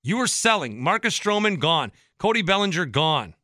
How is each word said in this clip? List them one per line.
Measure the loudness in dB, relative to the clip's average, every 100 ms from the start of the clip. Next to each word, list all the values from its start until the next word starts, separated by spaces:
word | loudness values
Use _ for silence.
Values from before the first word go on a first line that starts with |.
You | -2 0
were | 0
selling. | 2 2 2 -2 -4
Marcus | -2 0 0 -2
Stroman | 0 2 0 0
gone. | 0 0 -2 _ _ _
Cody | -2 0
Bellinger | 0 0 0 -2 -2
gone. | 0 2 0 -2 -14